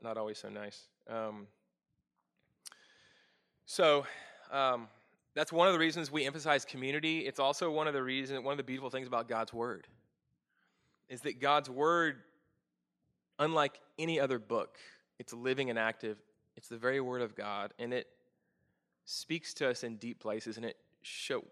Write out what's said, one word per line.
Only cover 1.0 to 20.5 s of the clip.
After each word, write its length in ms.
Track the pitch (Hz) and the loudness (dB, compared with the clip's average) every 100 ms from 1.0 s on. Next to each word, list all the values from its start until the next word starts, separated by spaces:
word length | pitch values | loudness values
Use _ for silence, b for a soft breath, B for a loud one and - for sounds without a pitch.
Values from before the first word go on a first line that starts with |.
| - | -8
Um, 380 | 113 110 104 104 _ _ _ _ _ _ _ _ _ _ _ - b b b b b b b b _ - | -6 -6 -8 -14 _ _ _ _ _ _ _ _ _ _ _ -20 b b b b b b b b _ -6
so, 400 | - 165 147 143 B B B - | 4 6 6 4 B B B -6
um, 360 | 139 135 123 110 b b _ _ | 2 2 2 -4 b b _ _
that's 200 | - 156 | -2 2
one 140 | 165 185 | 6 8
of 60 | |
the 60 | 175 | 8
reasons 320 | 160 156 147 | 4 2 -2
we 140 | 151 139 | 0 0
emphasize 400 | 156 147 143 - | 0 4 4 2
community. 540 | 135 131 147 156 160 | -6 -4 0 0 0
It's 200 | 139 139 | -2 2
also 320 | 139 143 175 | 2 2 2
one 160 | 151 156 | 2 2
of 60 | |
the 100 | 143 | 0
reasons, 400 | 127 131 135 135 | 0 -2 -2 -4
one 80 | 123 | -2
of 60 | 143 | -4
the 80 | 131 | -4
beautiful 240 | 131 131 | -6 -6
things 180 | 131 127 | -6 -2
about 220 | 120 117 | -2 0
God's 240 | 113 113 | -2 -2
Word 340 | 117 120 95 - - _ _ _ _ _ _ _ _ _ _ - | -4 -4 -6 -12 -20 _ _ _ _ _ _ _ _ _ _ -16
is 140 | 127 | -10
that 180 | 147 123 | -8 -2
God's 300 | 139 147 135 | 4 4 2
Word, 480 | 127 151 170 160 131 - _ _ _ _ _ _ _ _ _ _ - | 2 4 4 4 -2 -10 _ _ _ _ _ _ _ _ _ _ -2
unlike 400 | 151 160 143 - - - | 2 4 2 0 -14 -6
any 220 | 160 160 | 0 2
other 200 | 139 127 | 2 0
book, 380 | 104 113 - - B B _ - | -2 -2 -2 -8 B B _ -18
it's 120 | 123 | -14
living 380 | 117 127 131 131 | -6 -2 0 0
and 100 | 113 | 0
active. 380 | 110 110 113 104 _ _ _ - | 0 -2 -6 -8 _ _ _ -20
It's 100 | - | -16
the 80 | 117 | -4
very 240 | 123 135 | -2 0
Word 220 | 127 123 | 0 -2
of 120 | 117 | -4
God, 400 | 104 104 101 101 - | -4 -6 -4 -6 -6
and 140 | 120 | -4
it 140 | 123 - _ _ _ _ _ _ _ _ _ - | -4 -6 _ _ _ _ _ _ _ _ _ -12
speaks 480 | - - 165 - | -10 -6 -6 -6
to 160 | - 135 | -2 0
us 160 | 123 120 | 0 -4
in 100 | 110 | -8
deep 240 | 117 117 | -10 -8
places, 380 | 110 113 113 | -4 -4 -6